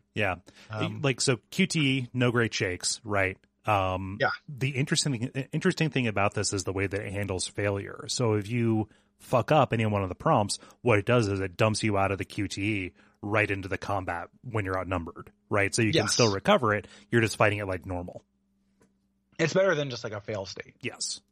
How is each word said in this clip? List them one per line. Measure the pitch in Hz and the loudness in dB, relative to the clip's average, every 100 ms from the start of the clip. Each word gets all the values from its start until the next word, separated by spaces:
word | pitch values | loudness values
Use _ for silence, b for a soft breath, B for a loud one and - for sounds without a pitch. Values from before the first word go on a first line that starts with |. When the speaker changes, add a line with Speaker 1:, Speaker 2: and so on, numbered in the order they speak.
| _ 110 | _ -2
Speaker 1:
Yeah. | 101 90 - B B | -2 -2 -10 B B
Speaker 2:
Um, | 107 107 110 | -6 -6 -2
Speaker 1:
Like, | 139 131 | -2 0
so | - 120 - | 0 0 -2
Q | - 190 | -2 0
T | 165 139 135 | 2 0 0
E, | 123 | -2
no | 127 123 | 0 2
great | 120 113 | 2 0
shakes, | - 98 90 - - | 0 -2 -2 -4 -6
right? | 110 101 95 95 _ _ - | -4 0 0 -2 _ _ 0
Um, | 101 92 92 95 104 | 0 0 -2 -6 -2
Speaker 2:
Yeah. | 127 - - | -2 -2 -10
Speaker 1:
the | 135 131 | -6 -4
interesting, | 131 147 160 151 120 120 135 135 | -2 -2 0 0 -2 -4 -6 -6
interesting | - 185 - 160 | -2 -2 0 0
thing | 135 117 | 0 0
about | 101 101 | 2 0
this | - 98 | 0 -2
is | 101 95 | -2 -2
the | |
way | 95 98 | -2 -2
that | 98 | -4
it | 107 | -6
handles | 98 98 92 - | -6 -4 -4 -6
failure. | - 101 101 98 - - | -4 -2 -2 -6 -12 -8
So | - 117 | -2 0
if | 107 101 | 0 0
you | 120 117 110 104 b b _ | 0 2 2 -2 b b _
fuck | - 123 - | 0 0 4
up | 151 123 | 4 6
any | 117 110 | 2 2
one | 101 | 0
of | 95 | -2
the | - | -2
prompts, | 160 139 101 - B B | 2 2 2 -2 B B
what | 120 104 | 2 4
it | 95 | 4
does | 123 104 | 4 4
is | 98 | 0
it | 95 87 | -4 2
dumps | 110 104 | 2 4
you | 110 98 | 0 2
out | 98 | 0
of | 95 | 0
the | - | -4
Q | - 98 | -6 -6
T | - | -2
E | 101 104 90 b b b | -2 -2 -6 b b b
right | 104 107 104 | -2 0 2
into | 98 92 | -2 -4
the | 95 | -6
combat | - 101 92 87 92 _ | -4 -4 -2 -6 -8 _
when | 127 110 95 | -6 -4 -2
you're | 92 | -4
outnumbered, | 87 92 82 - - _ _ | -2 -4 -4 -12 -18 _ _
right? | 104 98 | 0 2
So | - | 2
you | 110 | 2
can | 156 | 2
Speaker 2:
Yes. | 104 | 2
Speaker 1:
still | - 117 | 4 4
recover | 98 - 208 113 | 4 4 4 4
it. | 104 - B B | 0 -2 B B
You're | 117 | 2
just | 110 - | 2 4
fighting | 110 101 | 2 2
it | 98 | -4
like | 92 98 | -6 -6
normal. | 90 90 - - _ _ _ _ _ _ _ _ _ _ - | -8 -8 -14 -20 _ _ _ _ _ _ _ _ _ _ -4
Speaker 2:
It's | 160 | 0
better | 185 190 151 | 2 2 2
than | 143 | -2
just, | 120 | -6
like, | 113 | -8
a | 104 | -10
fail | - 104 95 | -8 -8 -8
state. | - - _ | -12 -16 _
Speaker 1:
Yes. | 120 - - - _ | -12 -8 -10 -10 _